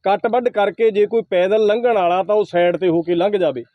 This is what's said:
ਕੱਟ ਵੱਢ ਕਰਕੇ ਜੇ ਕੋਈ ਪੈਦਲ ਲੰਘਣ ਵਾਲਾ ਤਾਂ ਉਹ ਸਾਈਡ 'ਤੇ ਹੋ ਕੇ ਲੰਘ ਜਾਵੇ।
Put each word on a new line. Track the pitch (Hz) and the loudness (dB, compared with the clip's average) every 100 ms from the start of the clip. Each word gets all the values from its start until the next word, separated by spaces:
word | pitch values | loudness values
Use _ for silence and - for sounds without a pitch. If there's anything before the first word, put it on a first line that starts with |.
| 190 | -2
ਕੱਟ | 202 226 | -2 0
ਵੱਢ | 240 240 | -2 -2
ਕਰਕੇ | 208 202 - 226 | -2 -2 0 0
ਜੇ | 202 208 | 2 0
ਕੋਈ | 226 - | -2 -2
ਪੈਦਲ | 180 185 214 214 | 0 2 2 2
ਲੰਘਣ | 220 240 | 0 0
ਵਾਲਾ | 214 175 180 | 0 0 0
ਤਾਂ | 180 214 | 0 0
ਉਹ | 196 | 0
ਸਾਈਡ | 175 175 165 | 0 0 0
'ਤੇ | 180 | 0
ਹੋ | 165 | 0
ਕੇ | 165 175 | 0 -2
ਲੰਘ | 196 208 | 0 0
ਜਾਵੇ। | 165 127 117 | -2 -2 -12